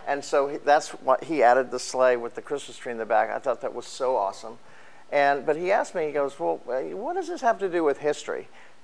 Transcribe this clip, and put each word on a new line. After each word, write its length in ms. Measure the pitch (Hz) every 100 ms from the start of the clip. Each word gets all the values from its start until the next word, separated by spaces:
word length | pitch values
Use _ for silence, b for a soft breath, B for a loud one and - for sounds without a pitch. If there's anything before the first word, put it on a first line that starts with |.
| -
And 180 | 143
so 220 | - 147 139
he, 80 | 151
that's 320 | 143 147 -
what, 340 | - 131 131
he 180 | 135 156
added 280 | 117 127 127
the 80 | 123
sleigh 360 | - 127 127 120
with 200 | 117 117
the 60 |
Christmas 360 | - 143 - 120
tree 140 | 131
in 60 | 117
the 60 |
back. 240 | 110 110 110
I 100 | 107
thought 200 | 139 117
that 120 | 123
was 120 | 120 -
so 300 | - 127 127
awesome. 420 | 98 98 113 117 B B B B B
And, 340 | 143 143 143 147
but 80 | 151
he 140 | 180
asked 240 | 214 294
me, 120 | 185 151
he 60 |
goes, 260 | 143 139 139
"Well, 200 | 170 165 -
uh, 120 | 127 156 180
what 180 | 262
does 140 | 359 330
this 120 | 349
have 160 | 247 196
to 100 | 196
do 160 | 170
with 140 | 156 135
history?" 500 | 147 147 - 71 - B B B